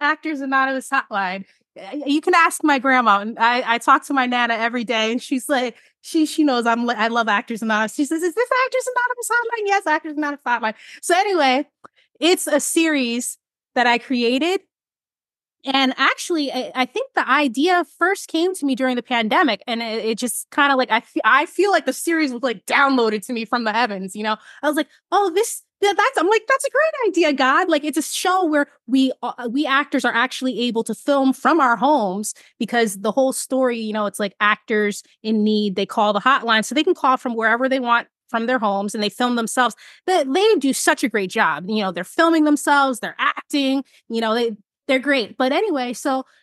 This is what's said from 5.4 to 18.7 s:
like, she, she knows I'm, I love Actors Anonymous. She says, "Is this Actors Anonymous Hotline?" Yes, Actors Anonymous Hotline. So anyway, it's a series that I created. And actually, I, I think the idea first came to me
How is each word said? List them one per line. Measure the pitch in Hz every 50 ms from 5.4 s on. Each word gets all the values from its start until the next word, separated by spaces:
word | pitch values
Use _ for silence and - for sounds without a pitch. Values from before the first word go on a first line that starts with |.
| - -
like, | 294 254 254 240 233 - _ _ _ _
she, | - - - 330 311
she | 294 - - 311
knows | 285 254 240 226
I'm, | 233 226 233 240 240
I | 240 202 214 226
love | 233 240 226 220
Actors | 208 202 - - 233 202
Anonymous. | 226 220 220 214 220 214 -
She | - 294
says, | 254 320 330
"Is | 339 359 311
this | 440 480 - 523 508 523
Actors | 508 - 508 494 508
Anonymous | 494 480 494 494 494 494 466 -
Hotline?" | 453 480 480 466 466 453 415 392
Yes, | 403 403 403 330
Actors | 302 320 - 320 294 294
Anonymous | 302 285 285 277 _
Hotline. | 247 240 226 233 220 214 - - - - -
So | - - 349
anyway, | 359 415 415 381 339 285 262 254 269 302 - _ _ - - _ _ _ _ _ _
it's | 285 339 359 - - 302
a | 294 285
series | - - - 330 330 320 302 277 254 233 233 247 240 - - - _ _ _ _ _ _ _
that | 254 240 240
I | 240 240
created. | - - 269 240 240 233 247 269 302 349 381 381 - _ _ _ _ _ _ _ _ _ _ _ _ _ _ _ _ _ _ _ -
And | 277 269 269 269 262 262 -
actually, | 269 330 523 - - - 349 311 285 262
I, | - 262 233 180 -
I | 254 254
think | - - 415 539 - _
the | 370 254 220
idea | 254 285 294 269 214 262 294 370 359 349 330 - _ -
first | 370 359 392 - - -
came | - 320 339 381 370
to | - 285
me | 277